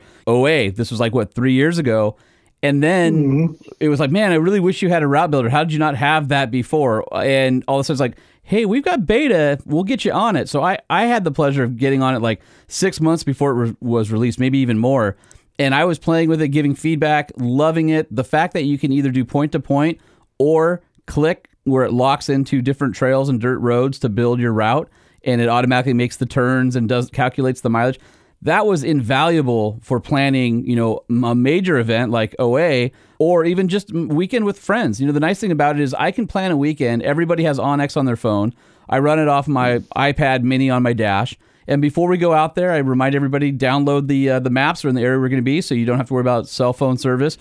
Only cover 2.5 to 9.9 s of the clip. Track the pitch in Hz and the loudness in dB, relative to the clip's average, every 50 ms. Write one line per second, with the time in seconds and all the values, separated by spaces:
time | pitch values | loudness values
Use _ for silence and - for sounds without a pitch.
2.5 | _ _ - 143 143 143 143 160 185 185 170 165 - 160 147 139 135 147 165 165 | _ _ -2 0 0 2 2 2 2 2 2 2 2 2 2 2 2 2 0 -2
3.5 | 156 - - - - - 156 151 147 139 151 135 147 202 214 196 170 156 160 180 | -4 -8 -20 -20 -8 -2 -2 0 0 0 0 0 0 2 2 2 2 2 2 2
4.5 | 202 202 175 185 190 - - 175 175 165 151 143 139 147 175 170 139 139 120 117 | 2 2 2 0 0 0 0 0 0 2 2 2 2 2 2 2 0 0 0 0
5.5 | 127 147 160 170 156 151 156 151 139 120 139 143 156 156 151 139 147 139 139 120 | 0 0 0 0 0 0 0 0 0 0 0 0 0 0 0 0 -2 -2 -2 -2
6.5 | 110 127 117 - - 156 143 127 110 110 - - - - - 135 135 135 135 131 | -2 -4 -4 -2 0 0 2 2 0 -2 -4 -4 -4 -2 0 0 2 2 2 2
7.5 | 131 127 - - 135 139 135 - 156 127 139 123 - - - _ _ _ _ - | 0 0 -2 -2 -2 -2 -2 -2 -2 -2 -2 -2 -4 -8 -20 _ _ _ _ -2
8.5 | 190 214 233 196 208 277 277 370 359 285 180 139 208 240 311 277 208 165 151 143 | -2 0 0 0 0 0 0 0 -2 -2 0 0 0 2 2 2 2 2 2 0
9.5 | 143 139 - - 147 156 190 190 | 0 -2 -4 -4 -2 -2 -2 -2